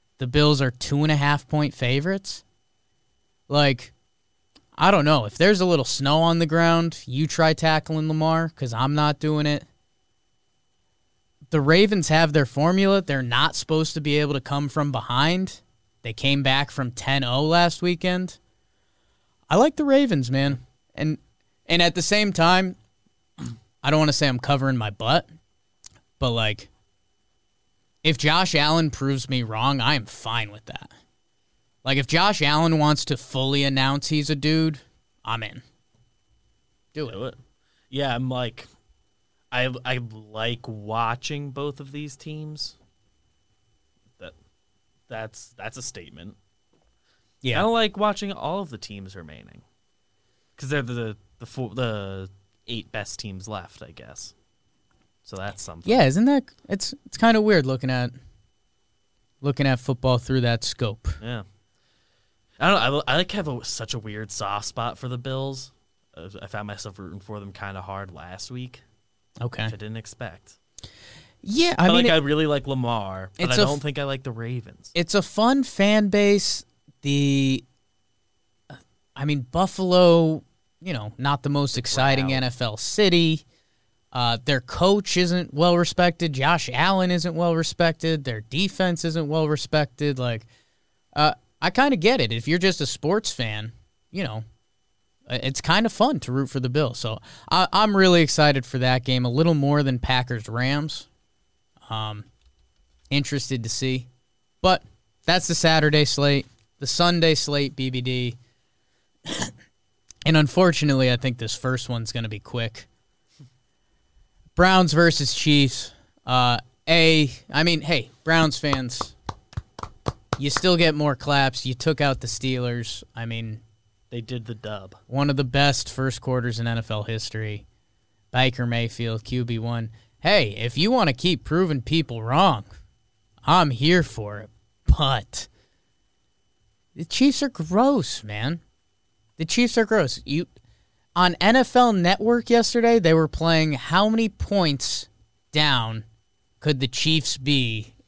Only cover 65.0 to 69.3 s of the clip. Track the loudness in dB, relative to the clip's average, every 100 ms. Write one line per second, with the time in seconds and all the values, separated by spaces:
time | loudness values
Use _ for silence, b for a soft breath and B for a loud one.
65 | -10 -10 -8 -6 -6 -10 -16 _ _ _
66 | _ -20 -18 -16 -14 -10 -10 -12 -14 -14
67 | -16 -16 -16 -14 -14 -12 -12 -12 -12 -12
68 | -14 -16 -18 -16 -14 -14 -16 -18 _ _
69 | _ _ _